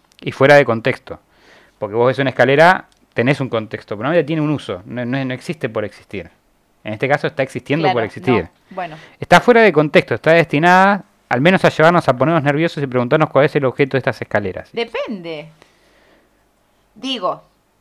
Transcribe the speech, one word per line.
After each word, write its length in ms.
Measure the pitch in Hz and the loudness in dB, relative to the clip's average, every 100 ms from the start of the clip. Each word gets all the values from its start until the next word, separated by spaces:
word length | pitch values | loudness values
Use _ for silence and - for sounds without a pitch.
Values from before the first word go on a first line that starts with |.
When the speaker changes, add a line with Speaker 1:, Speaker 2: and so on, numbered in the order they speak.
| _ _ | _ _
Speaker 1:
y 100 | - | -10
fuera 220 | - 135 | 0 6
de 100 | 143 | 6
contexto. 540 | 123 113 120 120 - 98 _ _ _ _ _ - | 4 0 -2 -6 -8 -20 _ _ _ _ _ -12
Porque 160 | 104 107 | -6 0
vos 100 | 123 | 0
ves 100 | 131 | 0
una 120 | 135 | -2
escalera, 560 | 123 123 139 165 190 - _ _ | 2 2 6 4 4 -4 _ _
tenés 260 | - 120 147 | -4 0 0
un 80 | 131 | -2
contexto, 480 | 113 107 - - 104 | -6 -6 -12 -12 -8
pero 140 | 123 | -4
no 120 | 175 | -2
tiene 180 | 147 160 | -2 -2
un 80 | 151 | -4
uso, 320 | 143 - 92 107 | -4 -6 -12 -10
no, 180 | 123 | -10
no, 200 | 120 135 | -6 -6
no 100 | 131 | -6
existe 340 | 127 - 127 123 | -10 -10 -8 -6
por 160 | 110 | -6
existir. 440 | 104 - _ 101 82 _ _ _ _ _ | -8 -10 _ -14 -14 _ _ _ _ _
En 100 | 110 | -14
este 120 | 107 135 | -6 -2
caso 200 | 147 160 | -2 -2
está 160 | - | -6
existiendo 400 | 131 - - 160 | -6 -6 -6 -2
Speaker 2:
Claro, 100 | 185 120 | 0 -2
Speaker 1:
por 60 | |
existir. 380 | 107 - 95 117 | -4 -6 -2 0
Speaker 2:
no, 300 | 82 _ _ | -2 _ _
bueno. 220 | 190 175 156 - - | -14 -12 -14 -20 -10
Speaker 1:
Está 180 | - 175 | 2 2
fuera 200 | - 233 | 4 4
de 100 | 220 | 4
contexto, 420 | 151 151 190 - 120 | 4 2 2 0 -2
está 160 | - | 2
destinada 720 | 165 156 147 170 185 196 202 - _ - | 2 2 0 4 4 4 0 -6 _ -4
al 120 | 123 | 0
menos 240 | 156 185 | 2 4
a 40 | 170 | 2
llevarnos 400 | - 160 175 - | 4 4 4 2
a 80 | 123 | 0
ponernos 260 | 135 165 | 2 0
nerviosos 400 | 139 143 165 160 | 0 0 -2 -4
y 40 | 139 | -4
preguntarnos 420 | 123 123 156 151 | -2 0 0 0
cuál 140 | 143 | 2
es 100 | 143 | 2
el 100 | 151 135 | 0 -2
objeto 260 | - 139 | -2 -2
de 60 | 135 | -2
estas 220 | 131 - | -4 -6
escaleras. 500 | - 107 101 - - | -4 -4 -4 -10 -12
Speaker 2:
Depende. 760 | - 226 494 523 202 165 156 160 _ _ _ _ _ _ _ _ _ _ _ _ _ _ | -8 -8 -8 -8 -10 -12 -14 -16 _ _ _ _ _ _ _ _ _ _ _ _ _ _
Digo, 480 | 214 262 254 180 143 _ _ _ _ | _ -10 -6 -6 -8 _ _ _ _